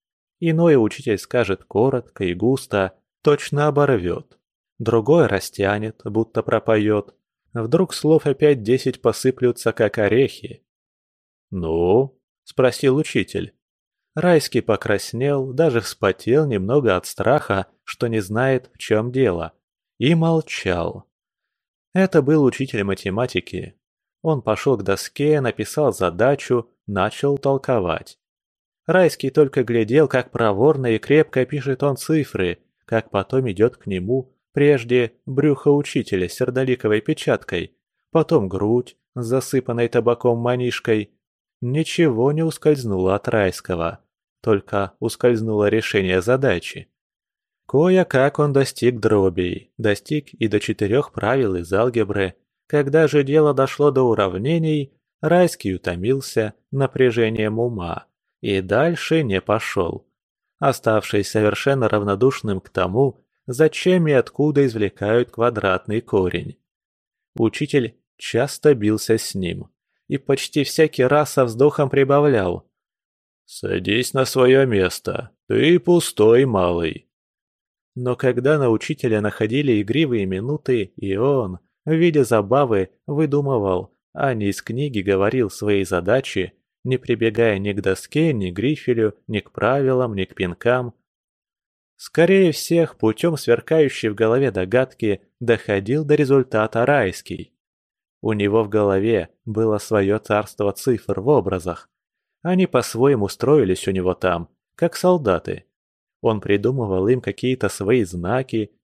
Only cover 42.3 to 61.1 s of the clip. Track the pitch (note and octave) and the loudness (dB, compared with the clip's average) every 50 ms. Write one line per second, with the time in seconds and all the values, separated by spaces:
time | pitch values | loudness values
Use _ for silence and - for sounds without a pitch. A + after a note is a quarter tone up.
42.3 | D3 D#3 E3 D#3+ - - - D#3 D3+ C3+ B2 A2 G2 F#2 F#2 F#2+ G2 G2+ - - | 2 0 -2 -4 -4 0 2 2 2 2 0 -4 -2 0 2 2 0 0 -2 -2
43.3 | A2+ A2 G2+ F#2 - - - - F2+ E2+ E2 E2+ - - _ _ _ _ _ _ | 0 2 2 0 -2 -4 -6 -6 -6 -4 -4 -6 -6 -8 _ _ _ _ _ _
44.3 | _ _ - A#2 G#2+ G2 - - A2 G2+ G2 - - - A#2+ A2+ - - - B2 | _ _ -2 0 0 0 0 -4 -4 -4 -4 -4 -6 -6 -6 -6 -4 0 2 2
45.3 | A#2+ A2 A2+ A2+ G#2+ G#2 G#2 G#2 A2 A2+ - - - G2+ F#2+ F#2 F#2 F#2 F2 A2+ | 2 2 0 -2 0 0 2 2 2 0 -2 0 -2 0 0 2 0 0 0 0
46.3 | B2+ C3+ C#3 B2+ F#2 E2+ - - - - F#2 _ _ _ _ _ _ _ _ _ | 0 0 2 0 -2 -2 -4 -10 -14 -16 -18 _ _ _ _ _ _ _ _ _
47.3 | _ _ _ _ _ _ _ - - C#3 E3 F#3 F#3 F#3 F3+ F#3 - B2+ C3+ C#3+ | _ _ _ _ _ _ _ -2 0 2 2 4 4 2 2 2 2 2 2 2
48.3 | - - D3 D3 C3+ C#3 C3 - - - - B2 B2 A2 G#2 A2 G#2+ G2+ F#2+ F#2+ | 2 0 0 2 2 2 0 0 -2 -2 0 0 0 2 0 2 2 4 2 2
49.3 | E2+ F#2 F2+ F2+ F#2+ F#2+ - _ _ - A2 G#2+ G2+ - - - D3+ D3+ - - | 0 0 -4 -4 -4 -8 -12 _ _ -4 -2 -2 -2 -2 -4 -6 -6 -6 -6 -8
50.3 | - - A#2 G#2 G#2 G#2 - - G#2 - G#2 F#2+ A2 C#3+ D3 - - - G2+ A2 | -8 -6 -4 -2 -2 -2 -2 -2 -4 -2 -2 0 0 0 -2 -2 -6 -4 -2 0
51.3 | C3 C3+ B2 G2+ F#2 F2 E2+ E2+ F#2+ G2+ A#2 B2+ A#2+ A#2 G#2+ F#2+ G2 G2+ F#2+ F2+ | 0 0 0 -2 -2 -4 -4 -2 0 0 0 0 0 -2 -2 -2 -2 -2 -2 -4
52.3 | - _ _ _ _ _ _ - - D3 C3+ C#3 C#3+ D#3+ D#3+ C#3+ D3 D3 C#3 C3+ | -4 _ _ _ _ _ _ -4 -2 -2 0 2 2 2 2 4 2 2 2 2
53.3 | D3 D#3 D3+ D3 C#3 C3 C3+ C3+ - - D3 D3 C3 C3 C3 A#2+ A2 G#2+ G2+ F#2+ | 2 4 4 4 2 2 0 0 0 2 2 2 4 4 2 2 4 2 2 0
54.3 | F2+ F#2+ A2 C#3+ E3+ E3 D#3+ D#3 D#3 D3 C#3 - _ _ _ _ _ - - D#3 | 0 -2 -2 -2 0 0 0 0 0 -2 -4 -6 _ _ _ _ _ -4 0 2
55.3 | E3+ F3+ F3+ E3 - - - G2+ F#2 E2+ - F#2 F2 F2 F#2 A#2 C3+ C3+ - - | 4 4 4 2 0 -4 -6 -6 -4 -4 -4 -6 -6 -4 -2 -2 -2 -2 -4 -4
56.3 | - A2+ A2 G#2+ - _ _ - - C3+ C#3 C3 - C3 C3 B2 A2 A#2 A#2 A2 | -2 -2 -2 -2 -4 _ _ -8 -4 -2 -2 -2 0 2 2 2 4 2 0 0
57.3 | A2+ A2 G#2+ G#2+ A2 A2+ A#2+ B2 A#2 G2 F2 E2+ F2 - - _ _ _ _ _ | 0 0 -2 -2 -2 -2 -2 -2 -4 -6 -8 -8 -8 -10 -12 _ _ _ _ _
58.3 | _ _ - - G2 F#2+ F#2+ F#2 G2+ A#2+ D3+ E3+ E3+ - - - D#3+ D#3+ D3 A2+ | _ _ -4 -2 0 0 0 2 2 2 2 2 0 -2 -4 -2 0 0 0 0
59.3 | F#2+ F#2 - - G#2+ A2 - - - G#2 F2 E2 - - _ _ _ _ _ _ | -2 -2 0 0 -2 -2 -2 -4 -4 -2 -2 -2 -4 -8 _ _ _ _ _ _
60.3 | _ _ _ _ _ - - C#3 B2+ - - A#2 A2 G#2+ - - | _ _ _ _ _ -2 0 0 0 0 0 0 0 0 0 0